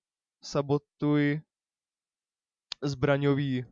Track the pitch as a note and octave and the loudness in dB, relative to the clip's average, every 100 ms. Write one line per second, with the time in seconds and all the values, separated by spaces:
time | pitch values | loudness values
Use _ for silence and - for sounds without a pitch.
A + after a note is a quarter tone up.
0 | _ _ _ _ - D3+ C#3 D3 - _ | _ _ _ _ -6 -4 0 -2 -4 _
1 | D3 D3 C#3+ D3+ - _ _ _ _ _ | 0 2 2 0 -6 _ _ _ _ _
2 | _ _ _ _ _ _ _ - C#3+ C3+ | _ _ _ _ _ _ _ -8 -6 -2
3 | C#3+ C#3 C#3+ C#3 C#3+ B2+ B2 | 0 2 2 2 0 -4 -6